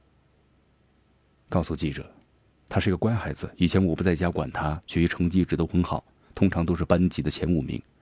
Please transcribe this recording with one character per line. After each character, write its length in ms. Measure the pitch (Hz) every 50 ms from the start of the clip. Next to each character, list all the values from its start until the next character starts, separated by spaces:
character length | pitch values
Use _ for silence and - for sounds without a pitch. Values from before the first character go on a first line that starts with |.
| _ _ _ _ _ _ _ _ _ _ _ _ _ _ _ _ _ _ _ _ _ _ _ _ _ _ _ _ _ -
告 120 | - 90
诉 140 | 80 - 80
记 160 | 71 82 76
者， 180 | 69 71 - - - _ _ _ _ _ _ _ _ _ _ -
他 100 | - 98
是 100 | - 104
一 40 |
个 40 | 92
乖 160 | 82 - 110
孩 200 | 120 101 - 78
子， 200 | 73 - - - -
以 100 | - 90
前 180 | 85 - 95 95
我 120 | 82 80
不 60 | -
在 120 | 90 95 85
家 160 | 73 90 87
管 200 | - 82 71 -
他， 300 | - - 78 76 76 78 -
学 140 | - - 85
习 80 | 85 85
成 200 | - - 87 85
绩 120 | 90 92
一 40 | 87
直 120 | - 82
都 100 | 80 82
很 160 | - - 90
好， 220 | 87 - 80 - - _ _ _ _ - -
通 140 | - 101 92
常 160 | - 87 82
都 100 | 87 87
是 100 | 82 82
班 240 | - 87 87 92 90
级 100 | - 80
的 80 | 71 78
前 240 | - - 78 82
五 80 | 87 76
名， 220 | 65 67 62 - - _ _ _